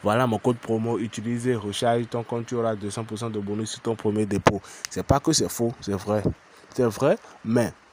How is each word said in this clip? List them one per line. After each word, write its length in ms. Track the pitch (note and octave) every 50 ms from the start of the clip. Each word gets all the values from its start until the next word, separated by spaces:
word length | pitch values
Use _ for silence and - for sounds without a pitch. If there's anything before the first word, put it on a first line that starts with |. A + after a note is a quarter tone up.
voilà 240 | - G2+ G#2+ A#2+ C3
mon 120 | A#2+ G#2+ G#2
code 180 | - B2+ A#2+
promo, 420 | A2+ - - A2+ A2 A2 A#2 A#2 F#2+
utilisez, 560 | A#2 A2 - A2+ G#2 A#2 A#2+ A#2 A#2+ B2+ B2
recharge 540 | G#2+ G2+ G#2 G2 - B2+ A#2 A#2 A#2+ A#2 -
ton 160 | - A#2 A2+
compte, 220 | - B2 A#2 A2+
tu 100 | - B2+
auras 180 | A#2 A2+ A2+ A2
deux 160 | G2 G#2 G2+
cents 140 | - A#2 A2
pour 120 | A2 A2
cent 140 | G#2 A#2 A2+
de 80 | A2 G#2
bonus 320 | G2+ G2+ G#2 G#2+ A2 G#2+
sur 120 | - -
ton 120 | - A2+ A2+
premier 320 | - - G#2+ G#2 G#2+ G#2+
dépôt. 340 | G2 G2+ F#2+ - - G#2+ F#2+ - - - - - -
C'est 160 | - F#2 -
pas 160 | - C3 C#3
que 120 | - D#3+
c'est 180 | D3+ C3 G2+ -
faux, 220 | - - A#2 A#2 A#2+ -
c'est 120 | - G2+
vrai. 320 | G2 F#2 - G#2 G#2+ G#2 G2+ - - - - - - - - - -
C'est 120 | - B2
vrai, 300 | A2+ G#2 - C3 D3+ G#3 - - - - - -
mais 280 | A2 A#2 B2 A2+ - - - - -